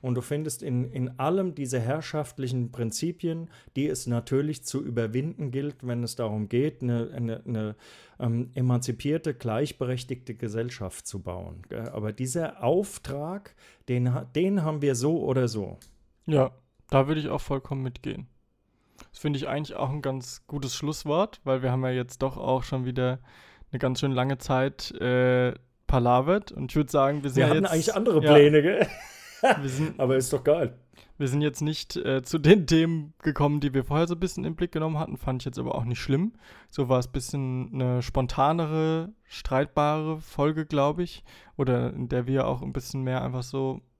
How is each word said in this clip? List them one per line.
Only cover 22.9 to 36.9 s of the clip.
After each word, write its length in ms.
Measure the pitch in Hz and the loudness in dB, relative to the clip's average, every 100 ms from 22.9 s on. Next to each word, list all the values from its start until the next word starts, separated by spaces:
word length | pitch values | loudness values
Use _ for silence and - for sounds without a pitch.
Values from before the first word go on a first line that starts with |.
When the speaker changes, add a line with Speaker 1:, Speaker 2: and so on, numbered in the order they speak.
| 127 127 127 - - - - - | 0 0 -2 -10 -20 -20 -20 -10
Speaker 2:
eine 80 | 131 | -2
ganz 200 | 131 127 | -2 0
schön 120 | 143 | 0
lange 260 | 127 131 131 | 2 0 -2
Zeit, 540 | - 131 135 - - | 0 0 0 -2 -12
äh, 600 | - 123 123 127 127 123 - _ _ - | -4 0 4 4 4 2 -2 _ _ 2
palavert. 680 | 131 120 127 139 196 - | 4 6 4 4 0 0
Und 200 | - 123 | -8 -2
ich 40 | 156 | 0
würde 140 | 143 | 2
sagen, 320 | 151 139 147 | 4 4 2
wir 60 | 139 | 0
sind 80 | 131 | 4
Speaker 1:
Wir 80 | |
Speaker 2:
ja 60 | 127 | 4
Speaker 1:
hatten 140 | - | 4
Speaker 2:
jetzt 80 | 196 | 4
Speaker 1:
eigentlich 220 | 165 160 | 2 2
andere 280 | 196 226 160 | 2 4 4
Speaker 2:
ja. 80 | 151 | 10
Speaker 1:
Pläne, 300 | 151 147 151 | 10 12 8
gell? 240 | 156 202 - - - - - - 269 180 | 6 2 0 -2 -16 -20 -20 2 4 4
Speaker 2:
Wir 60 | 139 | 0
sind 240 | 131 156 | -2 -2
Speaker 1:
<laughs> 40 | - | 0
Aber 180 | 131 135 | 2 2
ist 140 | 127 | 2
doch 100 | 139 | 0
geil. 300 | 147 160 127 - _ - - - | 2 2 2 -6 _ -20 -20 -4
Speaker 2:
Wir 120 | 139 | 0
sind 120 | 143 | 2
jetzt 220 | 151 - | 0 0
nicht, 340 | 147 151 - - | -4 -4 -6 -6
äh, 260 | - 135 | -2 -2
zu 160 | 127 180 | 0 4
den 280 | 151 208 147 | 8 8 8
Themen 480 | 160 165 165 151 - | 4 4 0 -4 -4
gekommen, 380 | 156 147 147 147 | -4 2 2 2
die 120 | 143 | 0
wir 120 | 131 | -2
vorher 220 | 127 147 170 | 0 0 0
so 80 | |
ein 60 | 170 | -2
bisschen 240 | 180 - | -4 -4
im 100 | 160 | -8
Blick 180 | 156 175 | -4 -4
genommen 260 | 160 156 151 | -2 -4 -4
hatten. 180 | 160 - | -6 -6
Fand 240 | - 127 | -6 -4
ich 60 | 127 | -6
jetzt 120 | 120 | -6
aber 160 | 127 | -6
auch 100 | - | -4
nicht 140 | 120 120 | -4 -4
schlimm. 340 | - 139 208 - - - - | 0 0 0 -4 -20 -20 -12
So 200 | - 127 | -4 2